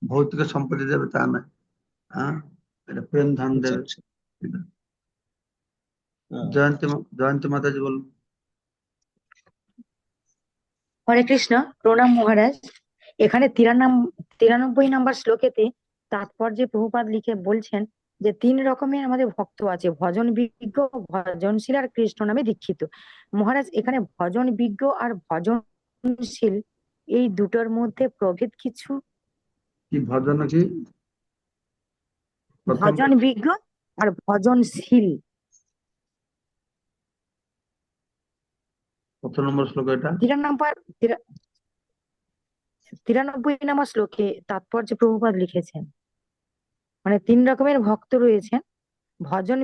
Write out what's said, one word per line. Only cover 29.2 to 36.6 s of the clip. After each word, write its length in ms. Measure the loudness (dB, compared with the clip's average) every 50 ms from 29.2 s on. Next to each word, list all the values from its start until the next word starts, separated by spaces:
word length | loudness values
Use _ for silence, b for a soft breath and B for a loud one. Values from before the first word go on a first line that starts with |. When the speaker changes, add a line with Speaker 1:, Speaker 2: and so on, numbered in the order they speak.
| _ _ _ _ _ _ _ _ _ _ _ _ _ -6
Speaker 1:
কি 60 | -4 -4
ভজন 480 | -2 -2 -2 -2 0 0 0 0 0
কি? 140 | 0 2 2 2 0 -2 -8 -12 -14 _ _ _ _ _ _ _ _ _ _ _ _ _ _ _ _ _ _ _ _ _ _ _ _ _ _ _ _ _ _ _ _ _ _ -4
প্রথম 180 | -4 -2 2 2
Speaker 3:
ভজন 260 | 2 2 2 4 4 4
বিজ্ঞ 300 | 4 4 2 0 0 0 -2 -2 -2 _ _ _ _ _ _ _
আর 140 | -2 -2 -2
ভজনশীল। 960 | -2 -2 -2 -2 0 2 4 4 4 4 2 2 -2 -8 -2 0 2 2 2 2 0 -4 -8 _ _ _ _ _ _ _ _ _ _ _ _ _ _ _ _ _ _ _ _ _ _ _ _ _ _ _